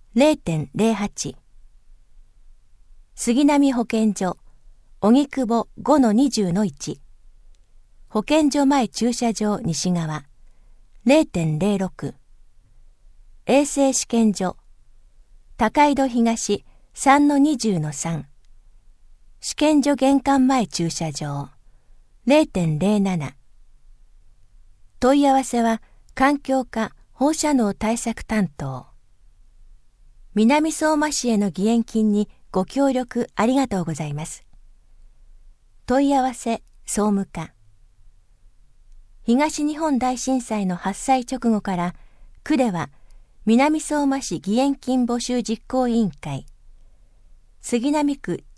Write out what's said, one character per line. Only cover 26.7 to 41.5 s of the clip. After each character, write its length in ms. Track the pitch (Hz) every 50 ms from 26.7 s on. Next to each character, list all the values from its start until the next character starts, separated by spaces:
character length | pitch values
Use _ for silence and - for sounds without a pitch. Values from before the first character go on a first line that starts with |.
| - 226 220 - - - - _
放 200 | - - 240 294
射 220 | 320 - - 302 294
能 180 | 254 226 202 196
対 220 | - - 214 233
策 280 | 233 - 233 220 - -
担 240 | - 226 214 190 -
当。 420 | - - 151 135 131 123 - - - - _ _ _ _ - - _ _ - - _ - - - - - - _ _ _ - - - - - - -
南 340 | 208 220 233 285 302 311 320
相 220 | 311 - 311 311
馬 180 | 311 294 302 302
市 180 | 294 - 247 240
へ 80 | 226
の 120 | 202 202 196
義 180 | 156 - 190
援 160 | 220 233 233
金 300 | 226 - - 226 214 214
に 160 | 202 208 208 - - _ - -
ご 120 | - - 190
協 280 | - - 269 277 277
力 360 | 262 254 247 - - 233 - - -
あ 100 | - 208
り 100 | 233 262
が 100 | 277 269
と 140 | 240 202 185
う 40 | 170
ご 100 | - 170
ざ 120 | 143 160
い 80 | 147 147
ま 120 | 147 160
す。 180 | - - - - - - - - - - _ _ _ - - - - - - - - - - - - - _ _ _ _ - -
問 220 | - 247 277 285 277
い 60 | 277
合 80 | 269
わ 120 | 254 262 240
せ、 280 | - - 233 226 220 - _ _ - -
総 200 | - - 214 202
務 200 | 214 202 196 196
課。 260 | - - 170 160 - _ _ _ - _ _ - _ _ _ - - - - _ _ _ _ _ - _ _ - _ _ - - - - - - - - - -
東 400 | - 233 262 302 311 302 - 294
日 120 | 294 302
本 220 | 294 330 311 277 233
大 180 | 254 254 254
震 240 | 240 - 262 262 254
災 260 | 240 - 220 208 202
の 100 | 185 180
発 240 | 175 - 190 202 -
災 220 | - - 262 262
直 280 | 240 - 269 254 - 233